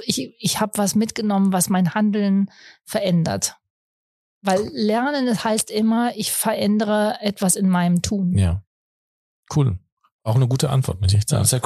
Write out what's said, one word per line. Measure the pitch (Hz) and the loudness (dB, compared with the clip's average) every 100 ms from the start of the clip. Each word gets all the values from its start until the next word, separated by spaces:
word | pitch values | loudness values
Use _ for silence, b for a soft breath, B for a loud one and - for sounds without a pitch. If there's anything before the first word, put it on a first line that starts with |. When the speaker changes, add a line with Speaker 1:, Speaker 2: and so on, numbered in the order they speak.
| 226 | -4
Speaker 1:
ich, | - - - | -4 -6 -6
ich | 208 - | -4 -2
hab | 214 214 | -2 -2
was | 202 | 0
mitgenommen, | 208 220 - 214 196 196 | 0 -2 -4 -2 2 2
was | 185 180 | 2 0
mein | 185 175 | 0 0
Handeln | 214 208 208 202 196 196 B B B | 0 0 0 0 0 0 B B B
verändert. | - - 190 170 160 98 - - _ _ _ _ _ _ _ _ | -8 -4 0 2 0 -2 -4 -8 _ _ _ _ _ _ _ _
Weil | 196 190 220 | 0 0 0
Lernen, | 285 214 220 269 294 247 | -2 0 0 0 -2 0
das | 214 | 0
heißt | 226 220 - | 0 -2 -2
immer, | 214 220 226 240 214 | 0 2 2 0 -4
ich | - | -6
verändere | - 226 - 208 214 208 208 214 - | -2 -2 0 0 0 0 0 0 -2
etwas | 208 - 190 190 | -6 -2 0 2
in | 190 | 2
meinem | 180 175 175 | 2 2 0
Tun. | - 202 180 101 | 0 -2 0 2
Speaker 2:
Ja. | 90 90 - _ _ _ _ _ _ _ - | 2 0 -6 _ _ _ _ _ _ _ -4
Cool. | 151 131 92 _ _ _ _ | 0 0 0 _ _ _ _
Auch | 110 120 | 0 2
eine | 123 | 2
gute | 131 147 | 0 0
Antwort, | 135 - 92 | 0 0 -2
muss | 95 | 2
ich | 104 | 2
echt | - | 2
sagen. | - | 0
Speaker 3:
Ja, | 101 | 2
sehr | 127 | 0